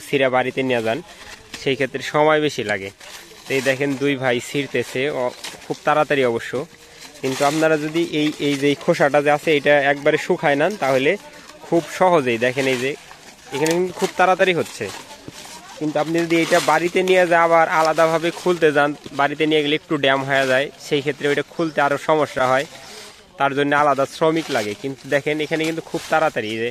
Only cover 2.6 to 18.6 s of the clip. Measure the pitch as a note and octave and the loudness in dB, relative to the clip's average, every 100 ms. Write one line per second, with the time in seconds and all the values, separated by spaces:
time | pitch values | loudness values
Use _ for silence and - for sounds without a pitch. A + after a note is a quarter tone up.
2.6 | G#2 G#2 G2 - - - - - - C3+ | -4 -4 -6 -14 -20 -20 -20 -20 -6 -2
3.6 | B2+ C3 C#3+ C3+ C#3 C#3 C3 B2 - C#3+ | 0 0 -2 -2 -2 0 0 -2 -2 -6
4.6 | C3+ B2+ A#2 B2+ C#3 C3+ B2 - - - | -4 -4 -4 -4 -4 -2 -4 -6 -16 -18
5.6 | - D3 - D3+ D3+ D3 B2+ A#2 - B2 | -10 -6 0 2 2 2 2 0 -4 -8
6.6 | D#3+ - - - - - C3+ C3 C#3+ D#3 | -8 -16 -20 -20 -20 -8 -6 0 0 2
7.6 | D#3 D#3 D3+ D#3 E3+ D#3 D3+ D3+ D3 C#3+ | 2 2 -2 -4 -2 -2 -2 -2 -2 0
8.6 | C#3+ C#3+ - E3+ D3+ C#3 D3 D3 - D3 | 0 0 0 2 4 4 2 0 2 2
9.6 | C#3 D3 C#3 C#3+ C#3+ D3+ - F3 E3 C#3+ | 4 4 4 2 2 0 0 0 2 2
10.6 | D#3+ G#3 C3+ C3+ C3+ G3+ - - - - | 0 0 0 2 2 -2 -6 -20 -20 -20
11.6 | - E3+ D#3+ - F#3 F3 B2+ A#2 B2 B2+ | -2 -2 0 2 4 4 2 0 0 0
12.6 | C3 B2+ C3 D3+ - - - - - C#3 | 0 0 -2 -6 -14 -20 -20 -20 -10 -2
13.6 | D#3 E3 F#3 F3 F#3+ - F#3 F#3 F#3 E3+ | 0 0 -2 -2 -4 2 2 4 2 0
14.6 | A#2 - G#2 - - - - - - - | -2 -6 -10 -10 -16 -18 -18 -18 -20 -20
15.6 | - - D3+ D3 D3+ E3 E3+ E3 D#3+ E3+ | -20 -8 -4 -2 0 0 2 2 4 2
16.6 | D#3 D#3 E3+ F#3+ F#3 F#3 F3+ E3+ E3+ E3 | 4 2 2 0 2 4 4 4 6 4
17.6 | D#3+ F3+ D#3+ D#3+ E3 E3 E3 E3 - F3+ | 4 2 2 4 2 2 -2 -2 -2 2